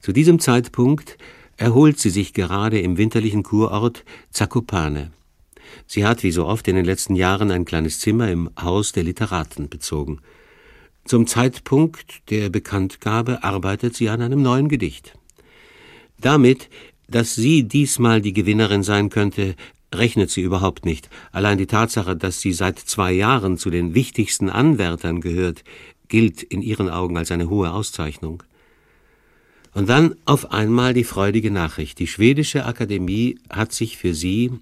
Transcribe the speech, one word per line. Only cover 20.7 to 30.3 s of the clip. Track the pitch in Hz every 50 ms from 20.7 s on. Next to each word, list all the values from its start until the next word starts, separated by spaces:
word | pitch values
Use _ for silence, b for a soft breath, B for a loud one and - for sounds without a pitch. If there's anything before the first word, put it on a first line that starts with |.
| 87 - -
nicht. | 87 80 76 - - B B B B B
Allein | - 98 104 101 95
die | 98
Tatsache, | 92 - 104 110 113 - 117 98 92 90
dass | 82 - 95 92 -
sie | - 101 90
seit | 82 95 92 98 -
zwei | - - - - 98 90 92
Jahren | 92 101 110 131 127 98 95 92 85
zu | - 98
den | 85 87 87 87 80
wichtigsten | 110 135 - - - 110 - - - 101 98
Anwärtern | 90 101 127 156 156 113 98 87 85 85 - 85 82 87
gehört, | 82 90 85 90 92 90 82 - - B B B B B B B _ _
gilt | - 110 113 107 85 - -
in | - - 92 101
ihren | - 107 - 104 92
Augen | 82 87 90 90 87 85
als | 82 - 90
eine | 85 87 85
hohe | 98 104 95 85 82
Auszeichnung. | 101 107 - - - 82 76 73 - - 80 80 87 - b b b b b b b b b b b b b b b b b b b b b b b b b b
Und | 101 98 95
dann | 120 143 160 165 - _ _
auf | -